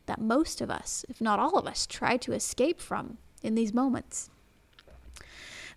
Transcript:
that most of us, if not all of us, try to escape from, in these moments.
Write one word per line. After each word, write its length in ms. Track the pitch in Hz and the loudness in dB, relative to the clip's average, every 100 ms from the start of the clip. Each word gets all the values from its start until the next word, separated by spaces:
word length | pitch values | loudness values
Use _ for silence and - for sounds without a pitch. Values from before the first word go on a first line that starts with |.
| - | -8
that 140 | - | -2
most 400 | 220 247 330 - | 4 4 4 -2
of 100 | - | -4
us, 340 | - - - - | -4 -4 -8 -8
if 120 | - | -2
not 180 | 220 202 | 2 4
all 180 | 269 381 | 4 4
of 100 | - | 2
us, 200 | - - | -4 -4
try 300 | - - 247 | 0 2 2
to 140 | - | 0
escape 480 | - - - 285 349 | -2 -2 2 2 2
from, 380 | - - - 226 - - | -4 -6 -6 -14 -18 -8
in 100 | 220 | 0
these 180 | 220 220 | 2 2
moments. 580 | 233 269 - - - - - _ _ _ - - - - - - - - - - | 4 2 0 -4 -10 -10 -18 _ _ _ -20 -20 -20 -18 -18 -18 -18 -16 -14 -16